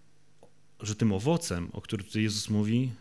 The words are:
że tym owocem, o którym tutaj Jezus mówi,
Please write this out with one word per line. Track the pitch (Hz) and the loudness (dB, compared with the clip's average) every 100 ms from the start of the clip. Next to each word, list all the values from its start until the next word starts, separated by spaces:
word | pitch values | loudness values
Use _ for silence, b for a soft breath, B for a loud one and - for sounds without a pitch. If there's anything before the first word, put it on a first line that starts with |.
| - - - - - - - - | -20 -20 -20 -20 -20 -20 -20 -10
że | 104 | -6
tym | 107 110 | 0 0
owocem, | 95 127 170 - 87 85 | 2 2 2 0 -4 -4
o | - | -8
którym | - 107 92 | -6 -6 -2
tutaj | 110 | 0
Jezus | 110 107 - | 0 0 0
mówi, | 107 104 117 131 107 | 2 4 2 0 -4